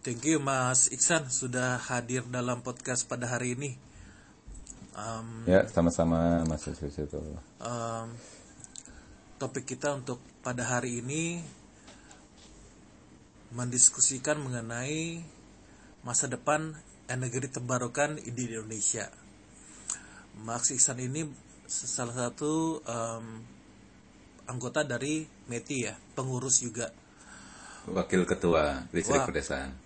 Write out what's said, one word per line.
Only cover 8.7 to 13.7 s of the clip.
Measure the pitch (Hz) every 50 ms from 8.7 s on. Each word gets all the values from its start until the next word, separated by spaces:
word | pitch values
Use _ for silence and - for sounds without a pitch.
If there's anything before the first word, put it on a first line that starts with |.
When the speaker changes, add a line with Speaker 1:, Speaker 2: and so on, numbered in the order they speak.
| - - - - - - - - - - - - -
Speaker 1:
topik | - 139 127 - 135 127 -
kita | 131 127 - 147 143
untuk | 139 127 131 127 123 - - - -
pada | - 123 123 123 120
hari | 120 127 123 120 127 120 120 120
ini | 127 143 156 165 165 170 170 165 143 127 - - - - - - - - - - - - - - - - - - - - - - - - - - - - - - - - - - - - - - - 117
mendiskusikan | 120 123 123